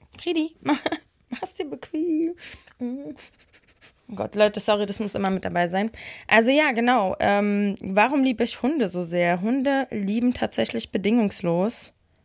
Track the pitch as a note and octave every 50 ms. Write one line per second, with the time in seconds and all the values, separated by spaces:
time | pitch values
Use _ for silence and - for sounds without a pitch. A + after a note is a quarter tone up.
0 | - _ - - - E4+ F4 E4 D4+ D#4+ - _ - C#4 D4 - - - E4 -
1 | - _ _ _ _ _ A#3+ - F#4 - - - F4+ C#4 C#4+ B3+ - - - D#4
2 | D#4+ F4 D#4 D#4 E4 E4 F4 - - - - - - - - - B3 A#3+ B3+ C#4
3 | C#4+ D4+ - - - - - - - _ - - _ _ _ _ - - - _
4 | _ - G#3+ G3 G#3+ - - G#3 G#3 G#3+ G#3 G3+ - - G#3 G#3 G#3 G3+ G3+ -
5 | G#3+ G3+ - G3+ G3 F#3+ F#3+ F#3 - F3+ E3+ F3 F3 E3+ F3 F#3+ G#3+ A3+ - -
6 | - - - - - - - A3 A3+ A#3+ C4+ D4 D#4 D4 A#3+ A3+ A#3 B3 B3+ A#3+
7 | G3 F#3 - - - G3+ G3+ G3+ G#3 G#3 G3+ G3+ G#3 G3+ F#3+ - - F#3+ F#3+ G3+
8 | G#3+ B3+ D4 C#4+ C4 C4 B3 - A#3+ A#3+ - - - B3 D#4+ D#4 A3+ F3+ F3+ F3+
9 | F3 E3 E3+ F3 F3 F3 F3+ F3+ F#3 A3 B3+ C#4 B3+ C#4 C#4 C4+ C4+ - - G#3+
10 | G3+ F#3+ G#3 A#3 A#3 B3 B3 - A#3 G#3+ - - A3+ - - A3+ - - - G#3+
11 | F#3 G3+ A3+ B3 G#3+ G3 - - - E3+ E3+ F3 F#3 A3+ - - - - - _
12 | _ _ _ _ _